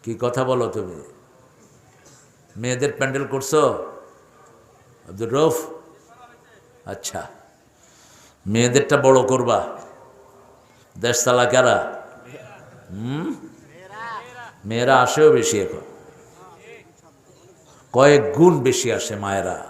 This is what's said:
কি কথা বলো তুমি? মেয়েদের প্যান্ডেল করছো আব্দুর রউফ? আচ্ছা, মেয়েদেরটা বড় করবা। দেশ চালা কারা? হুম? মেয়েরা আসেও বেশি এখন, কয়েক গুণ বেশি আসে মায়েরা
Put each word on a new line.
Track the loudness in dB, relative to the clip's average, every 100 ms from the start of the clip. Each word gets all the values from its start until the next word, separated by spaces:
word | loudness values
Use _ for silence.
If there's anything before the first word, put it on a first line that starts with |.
কি | -10 -4
কথা | -4 -2
বলো | -2 -2 -2
তুমি? | -6 -10 -14 -18 -20 _ _ _ _ _ _ _ _ -20 -20 _ _ _ -10
মেয়েদের | -6 -2 -4 -2
প্যান্ডেল | -4 -4 -6
করছো | -6 0 2 2 0 -10 -16 -20 -20 _ _ -20 _ _ _ _ _ -20
আব্দুর | -8 -4
রউফ? | 2 2 0 -8 -16 -20 -20 _ -20 -20 -20 _ -20 _ _ -14
আচ্ছা, | -12 -10 -10 -12 -20 _ _ _ _ _ _ _ -20 -20 _ -4
মেয়েদেরটা | 2 4 4 4 4
বড় | 6 6
করবা। | 4 0 2 0 -2 -12 -18 -20 -20 -20 -20 -20 -20 _ _ _ _ -6
দেশ | -2 0
চালা | 2 2 4
কারা? | 4 4 2 -2 -10 -16 -20 -20 -20 -20 -20 -20 -20 -18
হুম? | -12 -8 -6 -6 -10 -14 -20 -20 -20 -20 -16 -12 -12 -14 -20 -20 -16 -8
মেয়েরা | -2 2 4
আসেও | 2 6 6
বেশি | 6 2 -2
এখন, | -4 -8 -14 -20 -20 -20 -20 -20 -20 -20 -20 -20 -20 _ _ _ _ _ -20 _ _ -20 _
কয়েক | 2 6 6 2
গুণ | 4 4 6
বেশি | 0 0 -2
আসে | -4 -6 -8
মায়েরা | -4 -4 -4 -8